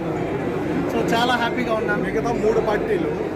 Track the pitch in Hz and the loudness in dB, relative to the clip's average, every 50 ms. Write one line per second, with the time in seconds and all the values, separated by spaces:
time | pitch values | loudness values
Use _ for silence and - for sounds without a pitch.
0 | 165 160 156 151 - - 147 - - - - - - - - - - - - 233 | -4 -2 -2 -2 -2 -2 -2 -2 -2 -2 -2 -2 -2 -2 0 0 0 0 0 0
1 | 226 - 233 233 240 254 247 233 233 233 233 247 247 240 220 220 220 214 208 202 | 0 2 2 2 4 2 2 2 0 0 0 0 0 0 0 0 0 0 0 0
2 | 185 190 - 220 220 233 240 - 208 214 226 226 220 220 208 202 - - 208 175 | 0 0 0 0 0 0 0 2 2 2 2 2 2 2 0 0 0 0 0 0
3 | 156 151 160 196 - - - | 0 -2 -2 -2 -4 -4 -4